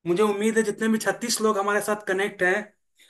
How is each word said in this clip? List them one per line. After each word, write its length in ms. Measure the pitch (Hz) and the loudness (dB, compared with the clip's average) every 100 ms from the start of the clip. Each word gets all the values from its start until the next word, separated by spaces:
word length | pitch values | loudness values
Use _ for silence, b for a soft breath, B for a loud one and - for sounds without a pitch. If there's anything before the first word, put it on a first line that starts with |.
| 165 | -2
मुझे 160 | 175 | 2
उम्मीद 340 | 214 202 220 226 | 2 2 0 2
है, 60 | |
जितने 240 | 208 208 220 | 0 0 0
भी 100 | 220 | 0
छत्तीस 440 | 202 196 240 - | 0 -4 -2 0
लोग 160 | 214 196 | 0 0
हमारे 240 | 202 208 | 0 0
साथ 140 | 208 208 | 0 -4
कनेक्ट 480 | - 190 202 202 | -2 -2 -2 0
हैं, 300 | 180 208 214 _ _ _ b | 0 0 -4 _ _ _ b